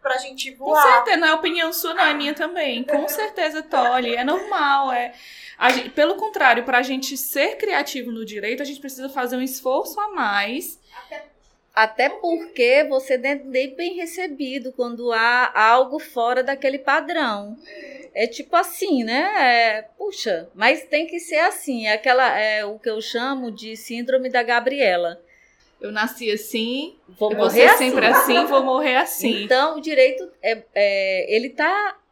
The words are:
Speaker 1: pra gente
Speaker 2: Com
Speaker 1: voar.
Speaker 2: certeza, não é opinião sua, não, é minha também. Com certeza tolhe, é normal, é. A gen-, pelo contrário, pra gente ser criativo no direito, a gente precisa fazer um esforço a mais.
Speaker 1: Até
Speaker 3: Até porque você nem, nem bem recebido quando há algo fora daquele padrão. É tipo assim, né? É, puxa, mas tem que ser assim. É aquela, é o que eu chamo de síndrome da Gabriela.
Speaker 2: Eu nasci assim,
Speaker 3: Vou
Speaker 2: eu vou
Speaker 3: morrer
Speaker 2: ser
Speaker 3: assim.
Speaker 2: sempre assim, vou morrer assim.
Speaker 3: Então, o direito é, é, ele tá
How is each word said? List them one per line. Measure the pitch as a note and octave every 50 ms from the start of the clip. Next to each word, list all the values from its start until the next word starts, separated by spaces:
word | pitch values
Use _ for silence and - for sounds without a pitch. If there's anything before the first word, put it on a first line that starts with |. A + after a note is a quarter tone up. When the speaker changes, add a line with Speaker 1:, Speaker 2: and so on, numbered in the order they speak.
Speaker 1:
pra | _ C#4 B3+
gente | B3+ - C4+ - - - C4+ -
Speaker 2:
Com | - C4+
Speaker 1:
voar. | C#4+ D#4 D4+
Speaker 2:
certeza, | C#4+ C4 B4 A#3+ A#3+ - F#4+
não | D#4+ E4+
é | D#4+ D#4+
opinião | D#4+ E4 E4+ E4 F4 E4 D#4+
sua, | E4 - - E4 E4
não, | F4+ F4+
é | D#4 D4
minha | D4 C#4+ C#4+ D4+
também. | - E4 D#4 F4 F#4 D#4 C#4 A#3+ A#3 B3+
Com | C4+ D4 D4 D4+
certeza | D4+ - - G#4+ G#4+ - - E4+ D#4 D4+ D#4 D#4
tolhe, | - - C#4 B3 A#3+ B3 B3+ B3 A#3 A#3
é | A#3+ B3
normal, | C4+ D#4 F#4+ G4 G#4 G#4 F4 D4 C#4+ C#4 C#4 C#4 C4
é. | B3+ A#3+ A#3+ A#3+ - - - - - - - - -
A | - - B3
gen-, | C4 B3+ A#3+ -
pelo | - - D4 E4 G4
contrário, | F#4+ A4 G#4+ G#4 G4 - B3+ A#3 A#3 A#3+
pra | C4+ C4 A#3+
gente | C4 C4 C4+ C4 C4 - C#4+
ser | C4 - - - C#4+ C#4+ G4 C5+
criativo | - - G#4 F#4 C#4 C#4 - - C4+ A#3+ A#3+
no | A3+ A3+ A3+
direito, | G#3+ G#3+ G#3 G3 G#3+ B3 C4+
a | C#4+
gente | C4+ C#4+ C4+
precisa | - C4+ C4 B3+ C4
fazer | C4+ C4+ C4+ B3 B3 B3+
um | B3+
esforço | B3+ C4+ C4 - - B3+ C4 D4+ G#4 G#4 - -
a | G#4 G#4+
mais. | G4+ E4+ B3 G#3 G3+ G3+ G3+ G#3+ A#3+ D4 F4 - - _ _ _ - - -
Speaker 1:
Até | - D4+ - - _ _ _ _ _ _ _ _ _ _
Speaker 3:
Até | A3 A3 A3 - - B3
porque | C#4+ - - - F4 E4 E4 E4 - - - A#3+ A#3+ B3+ C#4+ D#4
você | C#4+ C#4 C4 C4 - C4+
nem, | B3+ A#3+ C4+ D4 C#4 C4
nem | C4+ B3+ B3+ C4 C#4 C4+
bem | - E4+ F4 F#4+
recebido | F4 E4+ E4+ - F4+ F#4 F4 C#4+ C4+ C#4+ B3+ C4 C#4 A3+ C4 -
quando | - B3 A#3+ A#3 A3+ A#3+ A#3+
há | A#3 A3+ A3+ A#3 A#3+ B3 B3+ - - - G#3+ A3
algo | A#3 B3+ C4+ C4 C4+ D#4
fora | - - - B3 A#3 A#3 B3 B3+ C4
daquele | C4 C#4 C#4 C#4 C4+ C4+
padrão. | C#4 C4+ - C4+ D#4+ D#4+ - F4 E4 D4 A#3+ G#3+ G3+ G3+ G#3 A3 C4 - - - - - - - - - - _
É | - A3
tipo | A#3+ A#3 - C#4+ _ F4
assim, | E4+ F4+ E4+ - - F#4+ G4+ E4 B3+ A#3
né? | A3 A#3 C4+ E4 G4 G#4+ G4
É, | C#4+ B3 A#3+ A#3 A#3 A3+ G#3+ G#3+ A3 - _
puxa, | _ F4 G#4+ F#4+ - - A3+ F#3 D#3+ E3 - _
mas | F#3 G#3 A#3+ D4+ D#4+ -
tem | - - D4 E4
que | E4 E4+ F4
ser | E4 - - D4+
assim. | E4 F#4+ - - - D4 C4 A#3 A3
É | G#3+ G#3+
aquela, | G#3+ - C4 B3 B3+ C4 A#3+ D#3 G3
é | G#3+ G#3+ G#3+ G#3+ G#3
o | G3+ G#3+
que | G#3+ - A#3+
eu | A3 G#3+
chamo | A3 - - A#3 B3 C4+ C#4 C4+ B3+ A#3
de | G#3 G3 G#3+ A3 A3
síndrome | A3 - - A#3 A#3 A#3+ B3+ C4 C4 B3+ B3+
da | B3+ B3 A#3+
Gabriela. | A3+ A#3+ A#3+ A#3 B3+ C#4 C#4+ C4 G3+ F3+ F3 F3 E3+ F3 F3 _ _ _ _ _ _ _ _ _ _ _ _
Speaker 2:
Eu | - G3+
nasci | G#3 G#3+ G#3+ B3 B3+ - B3 A3
assim, | G#3 G#3+ G#3+ - - A3+ A3 A#3 B3 C4+ D4 F4 - _ _ -
Speaker 3:
Vou | F#3 _ G#3+ G#3+
Speaker 2:
eu | G#3+
vou | G#3 -
Speaker 3:
morrer | A#3 - -
Speaker 2:
ser | - E4+
Speaker 3:
assim. | A4+ - C4 B3+
Speaker 2:
sempre | C4 - A3
assim, | A3+ - - - C#4+ A#3+ A#3 -
vou | - C#4+ C4+ C4
morrer | C4 C4 C4 C#4 C#4 B3+
assim. | C4 D#4 - - - C#4+ A#3+ - G3+ G3+
Speaker 3:
Então, | G#3+ B3+ B3+ C#4 D#4 D#4+
o | D4+
direito | - D#4 D4+ C4 C4 C#4 C4+ - F#4 F4 _ _ -
é, | G#3+ A3+ A3 - _ _
é, | G3 G#3 G3+ G3 G3 G3 F#3+ F#3+ F#3 - - G#3+
ele | A3 A#3+ C4+
tá | A#3+ - D4 D#4+ F#4 G4+ G#4 G4+ F#4 _ _ _